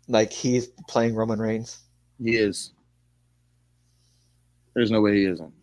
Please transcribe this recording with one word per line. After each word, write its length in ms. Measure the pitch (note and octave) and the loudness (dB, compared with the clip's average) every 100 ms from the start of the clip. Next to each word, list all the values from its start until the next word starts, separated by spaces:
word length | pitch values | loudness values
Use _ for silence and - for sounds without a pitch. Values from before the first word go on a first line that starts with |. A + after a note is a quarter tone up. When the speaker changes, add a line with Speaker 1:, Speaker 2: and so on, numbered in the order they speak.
| - | -2
Speaker 1:
Like, 240 | A2+ G#2+ | 0 0
he's 360 | - B2 B2 A#2+ - - | -2 0 0 -2 -10 -4
playing 280 | A#2+ A#2 A2 | 0 0 0
Roman 240 | A2 A2 | -2 -2
Reigns. 400 | A2 A2 A2+ - _ _ _ - | -4 -4 -8 -16 _ _ _ -8
Speaker 2:
He 140 | A#2 A#2 | -2 0
is. 360 | G#2 F#2 - _ _ _ _ _ _ _ _ _ _ _ _ _ _ _ _ _ _ _ _ | 0 -2 -10 _ _ _ _ _ _ _ _ _ _ _ _ _ _ _ _ _ _ _ _
There's 160 | B2+ A2+ | -2 2
no 100 | A2 | 4
way 160 | G#2 G2+ | 4 4
he 80 | |
isn't. 280 | F#2+ E2 D#2+ - | 2 -2 -10 -20